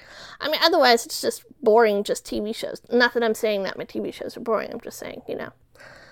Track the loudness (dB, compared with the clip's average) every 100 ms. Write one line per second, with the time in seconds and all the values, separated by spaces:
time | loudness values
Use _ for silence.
0 | -8 -20 -20 -8 -4 2 4 6 6 6
1 | 2 -6 -4 -6 -10 -2 4 6 6 4
2 | -2 -6 -6 -6 -6 -6 -8 -10 -2 2
3 | 2 2 -2 0 -2 -2 -4 -8 -10 -8
4 | -8 -8 -12 -10 -4 -4 -4 -10 -14 -14
5 | -14 -14 -10 -10 -10 -16 _ _ -20 -20
6 | -20